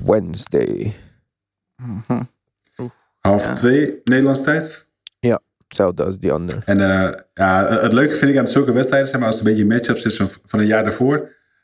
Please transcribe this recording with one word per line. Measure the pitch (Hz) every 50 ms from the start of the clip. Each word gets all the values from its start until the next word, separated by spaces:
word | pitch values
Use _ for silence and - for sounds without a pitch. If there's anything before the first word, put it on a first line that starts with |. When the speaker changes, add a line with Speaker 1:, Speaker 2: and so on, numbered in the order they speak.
| -
Speaker 1:
Wednesday. | - 98 110 92 87 73 - - - - 71 58 50 - 50 53 110 107 - - - _ _ _ _ _ _ _ _ _ _ _ _ _
Speaker 2:
Mhm. | - 127 123 107 98 117 - 127 120 127 - _ _ _ _ _ _ - - _ -
Oeh. | 127 120 - _ _ _ _ _
Speaker 3:
Half | - 98 101 104 107
Speaker 2:
Ja. | 113 123
Speaker 3:
twee, | - 117 120 131 143 151 131 - - -
Nederlandse | 117 123 131 135 135 135 135 -
tijd. | - - 120 - - - - - _ _ _ _ - - _
Speaker 1:
Ja, | - 120 113 - - _ _ _ _ _
hetzelfde | - - 101 92 90 - -
als | 87 95 95
die | 98 92
andere. | 71 78 85 87 - - -
Speaker 3:
En, | - 101 98
eh, | 98 95 95 95 95 92 98 - - _ _
ja, | - 98 95 92 95 98 - 113 113
het | - 113 107
leuke | 123 147 151 151
vind | - - 139
ik | 139 135
aan | 123 -
zulke | - 143 139 127
wedstrijden, | 117 123 135 - - 139 135 135
zeg | - 123
maar, | 123 110
als | 110 -
het | 107 107
een |
beetje | 107 107 104 101 113
matchups | 120 - - 120 - -
is | 113 98 -
van, | 101 95 - - -
van | - - 107
een | 107
jaar | 107 110 110 110
daarvoor. | 107 - - 127 131 147 147 - - - _ _ _ _ _